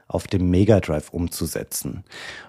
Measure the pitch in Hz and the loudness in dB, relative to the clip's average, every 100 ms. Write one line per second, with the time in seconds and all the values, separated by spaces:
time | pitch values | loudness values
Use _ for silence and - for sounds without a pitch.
0 | - - - 95 90 90 104 101 - 76 | -6 -6 -2 0 4 4 6 4 4 -4
1 | - 85 85 - 80 - - - 69 95 | -4 -4 -4 -4 -6 -6 -8 -8 -8 -10
2 | - - - - | -14 -16 -16 -16